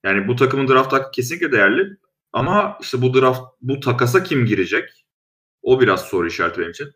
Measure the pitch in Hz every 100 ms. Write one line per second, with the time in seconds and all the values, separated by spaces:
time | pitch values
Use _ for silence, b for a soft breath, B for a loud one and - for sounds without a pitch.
0 | 98 101 98 123 131 135 131 131 131 135
1 | - - 123 170 160 117 98 - 196 -
2 | _ _ _ - 143 208 196 - - 123
3 | 127 131 131 127 - _ 127 135 131 120
4 | 120 175 180 143 113 98 87 98 - _
5 | _ _ _ _ _ _ - 127 113 92
6 | - 92 82 - 85 90 85 - 73